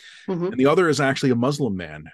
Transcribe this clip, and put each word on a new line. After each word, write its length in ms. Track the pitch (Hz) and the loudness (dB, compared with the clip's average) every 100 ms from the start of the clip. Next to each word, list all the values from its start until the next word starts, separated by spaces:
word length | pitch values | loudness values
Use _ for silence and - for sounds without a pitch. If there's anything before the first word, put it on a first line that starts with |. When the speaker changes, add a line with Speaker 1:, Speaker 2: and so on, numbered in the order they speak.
| - - - | -20 -16 -8
Speaker 1:
Mm-hmm. 180 | 180 180 | -6 -4
Speaker 2:
And 100 | 226 | 2
the 100 | 139 | 2
other 220 | 165 175 | 4 2
is 120 | 143 | 2
actually 300 | 139 135 139 | 0 2 0
a 60 | 120 | 2
Muslim 400 | 123 147 131 95 | 0 0 -4 -4
man 280 | 82 76 78 | -8 -12 -16